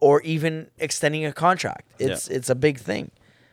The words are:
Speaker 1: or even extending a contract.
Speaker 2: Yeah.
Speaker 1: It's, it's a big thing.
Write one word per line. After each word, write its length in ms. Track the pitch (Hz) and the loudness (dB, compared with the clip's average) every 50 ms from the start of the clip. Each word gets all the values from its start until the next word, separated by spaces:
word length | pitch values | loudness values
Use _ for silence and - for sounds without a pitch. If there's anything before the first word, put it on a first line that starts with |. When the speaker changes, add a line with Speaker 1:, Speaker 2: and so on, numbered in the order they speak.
Speaker 1:
or 200 | 151 143 143 151 | 6 6 6 6
even 480 | 156 160 160 156 156 160 160 160 151 - _ | 4 0 -2 -2 -2 -2 -4 -4 -10 -12 _
extending 480 | - 160 143 - - 160 147 151 156 156 | -8 -6 -6 -4 0 0 0 0 0 -4
a 60 | 151 | -4
contract. 580 | 139 - 165 180 185 180 - 101 - - - _ _ - | -4 0 2 2 2 2 -2 -6 -6 -8 -14 _ _ -4
Speaker 2:
Yeah. 100 | 127 - | -4 -4
Speaker 1:
It's, 180 | - - - | -2 -4 -6
it's 220 | - - 131 120 135 | -4 -6 -4 0 -2
a 60 | 127 | 0
big 240 | 131 147 151 139 123 | 2 2 0 0 0
thing. 320 | 110 - - - - - _ _ _ _ _ _ _ _ | -6 -6 -6 -6 -6 -10 _ _ _ _ _ _ _ _